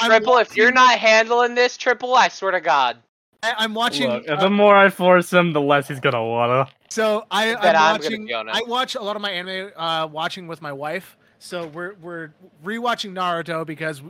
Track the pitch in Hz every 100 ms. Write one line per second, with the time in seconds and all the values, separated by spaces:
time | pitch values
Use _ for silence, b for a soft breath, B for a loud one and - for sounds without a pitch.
0 | 226 220 220 247 208 202 233 254 254 226
1 | 226 220 226 240 240 240 247 - 254 247
2 | 247 254 180 - 190 180 165 147 127 117
3 | _ _ _ _ 220 214 220 220 233 -
4 | - 120 156 156 190 202 208 202 196 190
5 | 185 180 170 180 175 151 143 143 139 139
6 | 143 123 113 117 120 127 135 _ _ 220
7 | 220 214 - 196 220 233 196 160 156 160
8 | 151 110 107 117 110 208 233 247 254 254
9 | 202 214 202 180 185 190 196 165 165 160
10 | 160 151 170 196 170 165 151 139 151 180
11 | - _ _ _ - 180 165 156 175 202
12 | 165 170 156 _ 185 _ 165 226 240 226
13 | 208 185 180 170 165 160 160 156 160 143